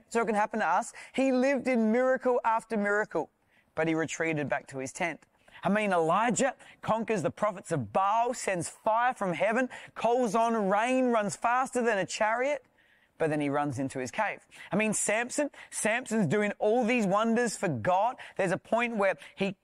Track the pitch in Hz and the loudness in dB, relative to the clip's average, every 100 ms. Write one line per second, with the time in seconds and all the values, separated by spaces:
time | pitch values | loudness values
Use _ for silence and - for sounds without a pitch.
0 | - 233 226 208 214 220 170 185 240 - | -4 -2 0 0 0 0 0 0 -2 -10
1 | - - 269 254 269 269 254 247 220 233 | -8 0 2 4 2 2 2 2 2 4
2 | 262 262 254 240 233 220 - 226 202 208 | 2 2 2 0 2 -2 -2 -2 0 0
3 | 214 165 - _ _ _ _ - 160 160 | 0 -2 -4 _ _ _ _ -2 0 0
4 | 160 - 160 156 139 143 - 135 131 - | -2 -2 -2 -2 -2 -4 -6 -10 -8 -6
5 | 175 143 _ _ _ - 170 208 214 175 | -6 -6 _ _ _ -6 -2 0 2 2
6 | 160 185 240 185 - - - - - 220 | 2 2 2 2 0 -2 -14 -10 -4 -2
7 | 226 220 156 - 208 190 - 156 104 196 | 0 -2 -2 -2 -2 -2 -4 -4 -2 0
8 | 196 226 240 240 - 185 - - 226 220 | 2 2 0 -2 -2 -2 -4 -4 0 2
9 | 247 247 190 156 196 233 254 - - - | 0 0 -2 0 0 0 -2 -6 -16 -4
10 | 226 247 240 220 226 226 190 202 233 254 | 0 2 2 2 2 0 2 2 2 2
11 | 254 226 202 - 233 247 269 247 233 202 | 2 2 0 -2 0 0 0 0 0 0
12 | 175 - 214 233 269 294 _ _ _ _ | -2 0 0 0 0 -2 _ _ _ _
13 | _ - 156 151 143 143 147 127 135 135 | _ -4 -2 0 0 0 -2 -4 -4 -6
14 | 127 - 208 139 _ - - 196 220 190 | -6 -4 -4 -6 _ -20 -4 -2 0 0
15 | - 214 247 - 285 - - - 214 233 | 0 0 -2 -2 -4 -4 -14 -4 -2 -2
16 | 262 220 165 214 208 - 208 233 226 247 | 0 0 2 2 0 0 2 2 2 2
17 | 202 202 226 226 240 - 196 123 135 180 | 2 2 2 2 0 -2 -2 -2 0 2
18 | 226 262 - - 190 185 - 226 240 226 | 0 -4 -10 -4 -2 -2 -2 0 0 2
19 | 196 165 - - 196 - | 2 0 -6 -4 -4 -4